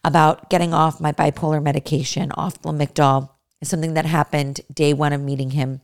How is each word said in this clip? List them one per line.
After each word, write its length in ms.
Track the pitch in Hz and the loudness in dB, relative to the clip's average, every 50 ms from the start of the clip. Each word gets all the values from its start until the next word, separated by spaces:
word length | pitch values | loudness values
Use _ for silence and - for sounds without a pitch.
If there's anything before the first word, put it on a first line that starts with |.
| - | 0
about 460 | 160 147 165 156 156 165 - - _ | 2 4 6 6 4 4 0 -2 _
getting 240 | - 175 175 170 165 | 0 0 2 2 2
off 260 | 160 156 160 151 - | 2 2 2 0 -2
my 120 | 156 151 | -4 -4
bipolar 520 | 147 - 156 147 143 - - 156 156 151 147 | 0 0 0 -2 0 -2 -2 -2 0 0 0
medication, 680 | 147 143 151 - - 151 151 131 - - 147 - 143 - | 0 -2 -2 -2 -2 -4 -2 -2 -4 -4 -4 -4 -4 -4
off 280 | - - 180 - - - | -6 -6 -6 -8 -8 -8
Lamictal, 680 | 165 156 147 143 - - - 147 135 135 139 139 - _ _ _ _ _ _ | -6 -2 -2 -4 -2 2 2 4 4 4 2 -2 -6 _ _ _ _ _ _
is 80 | 156 147 | -6 -4
something 240 | - 160 160 165 160 | -4 -2 -2 -2 -2
that 120 | 156 151 | 0 0
happened 560 | 160 170 156 151 - - 147 143 139 139 - - - 143 | 2 0 0 0 0 0 -2 -2 -2 -6 -10 -12 -12 -2
day 200 | - 151 147 147 | 0 2 2 2
one 200 | 139 151 147 143 | 2 2 0 0
of 80 | 143 | -2
meeting 300 | 143 139 139 131 131 131 | -4 -4 -4 -4 -4 -2
him 300 | 135 151 131 131 131 135 | -2 -2 -2 -2 -6 -10